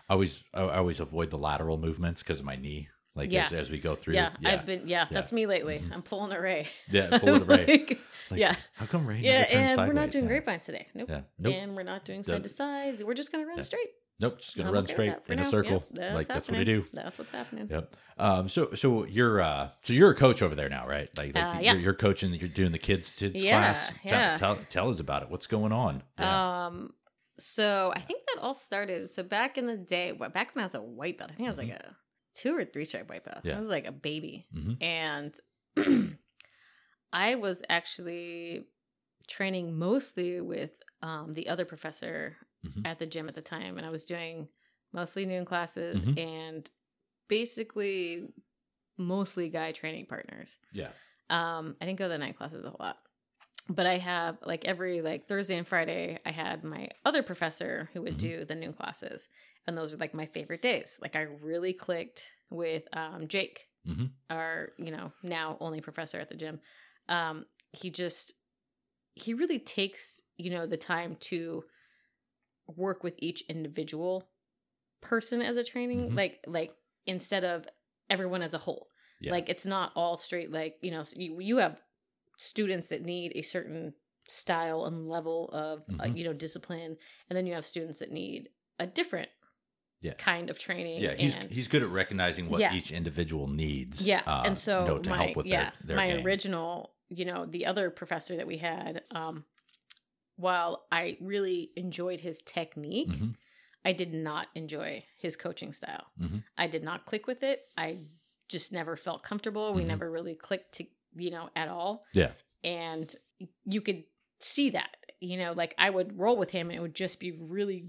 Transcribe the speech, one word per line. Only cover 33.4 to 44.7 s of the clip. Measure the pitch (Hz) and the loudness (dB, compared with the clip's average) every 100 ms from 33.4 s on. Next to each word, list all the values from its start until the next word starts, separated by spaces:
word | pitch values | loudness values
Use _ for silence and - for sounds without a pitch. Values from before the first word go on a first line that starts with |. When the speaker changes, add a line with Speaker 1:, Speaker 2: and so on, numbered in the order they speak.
Speaker 1:
Yeah. | - 208 | -4 -2
Speaker 2:
I | |
was, | 214 | 0
like, | 165 - | -2 -2
a | |
baby. | 139 147 156 156 - - | -6 -6 -6 -6 -12 -10
Speaker 1:
Mm-hmm. | 80 78 127 | -6 -4 -2
Speaker 2:
And | 165 165 156 147 147 - - _ _ - | -2 0 -2 -2 -6 -12 -20 _ _ 0
<clears throat> | 285 262 180 151 _ _ - _ _ _ _ _ _ | 6 6 6 -4 _ _ -20 _ _ _ _ _ _
I | 170 208 254 | 2 4 4
was | 202 180 - | 0 -2 0
actually | 170 - - 175 170 170 170 170 170 - _ _ _ _ _ - | 0 0 -6 -6 -8 -8 -10 -8 -10 -10 _ _ _ _ _ -14
training | - 190 185 170 160 | -2 0 0 -2 0
mostly | 175 262 269 - 175 180 | 4 2 2 -2 -2 -2
with, | 175 165 156 - - _ | -4 -4 -6 -10 -20 _
um, | 160 156 156 | -8 -6 -6
the | 156 - | -6 -2
other | 175 | -2
professor | 170 160 156 160 - 160 151 - - _ - | -2 -6 -10 -8 -6 -6 -6 -10 -20 _ -10
Speaker 1:
Mm-hmm. | 67 135 | -6 -6
Speaker 2:
at | 165 | -4
the | 160 | -6
gym | 160 156 | -6 -8
at | |
the | 151 | -10
time, | 156 160 185 180 | -10 -8 -8 -8
and | 160 | -8
I | |
was | 160 - | -8 -8
doing | 170 165 165 156 _ _ | -8 -8 -10 -12 _ _